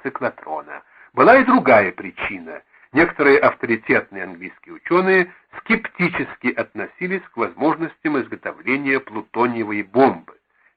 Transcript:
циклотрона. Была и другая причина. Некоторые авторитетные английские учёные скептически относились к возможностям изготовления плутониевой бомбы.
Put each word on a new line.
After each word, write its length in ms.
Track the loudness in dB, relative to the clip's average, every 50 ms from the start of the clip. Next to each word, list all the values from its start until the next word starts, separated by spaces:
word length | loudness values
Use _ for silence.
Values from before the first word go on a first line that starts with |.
циклотрона. 840 | -10 -10 -8 -6 -6 -6 -6 -8 -14 -12 -10 -10 -12 -12 -16 -18 -18 _ _ _ -20 _ 0
Была 240 | 4 6 8 8
и 80 | 6 6
другая 460 | 4 2 2 6 6 6 6 6 2
причина. 720 | -2 -8 -12 -14 -10 -8 -8 -8 -8 -10 -14 -14 -16 -18 _ _ _ _ _ _
Некоторые 480 | 0 0 0 0 0 0 4 4 4 4
авторитетные 840 | 4 2 -2 -2 -4 -4 -4 -2 -2 0 -2 -2 -2 -6 -12 -14 -14
английские 520 | -14 -14 -14 -16 -18 -18 _ _ -20 -20
учёные 580 | -12 -6 -2 0 0 2 2 2 2 0 -2 -6 _ _ _ -20
скептически 920 | -12 -6 -4 -4 -4 -4 -8 _ -4 -4 -4 -4 -4 -8 -8 -10 -8 -8
относились 760 | -6 -4 -6 -6 -8 -8 -12 -12 -12 _ -10 -8 -6 -6 -8 -8
к 120 | -10 -8
возможностям 840 | -6 -6 -6 -4 -2 0 0 0 -2 -4 -10 -10 _ -6 -4 -2 -2
изготовления 800 | -4 -6 -10 -12 -10 -12 -12 -8 -4 -4 -4 -2 -2 -2 -2 -2
плутониевой 800 | -4 -6 -14 -14 -12 _ -2 -2 -2 0 0 -4 -6 -6 -6 -6 -6
бомбы. 560 | -2 2 4 4 4 4 0 -10 -20 -20 _ _ _ _ _ _ _ _